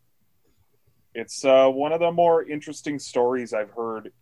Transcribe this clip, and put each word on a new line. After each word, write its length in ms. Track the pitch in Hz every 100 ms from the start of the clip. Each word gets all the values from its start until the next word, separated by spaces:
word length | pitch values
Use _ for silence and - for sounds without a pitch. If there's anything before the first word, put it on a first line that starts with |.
| _ _ _ _ _ _ _ _ _ _ _
it's, 300 | 117 113 -
uh, 240 | 135 131 135
one 240 | 135 147
of 80 | 165
the 120 | 170
more 300 | 170 170 165
interesting 560 | 151 151 156 147 151 143
stories 540 | - 127 123 127 117
I've 160 | 110 104
heard 420 | 117 117 110 107 _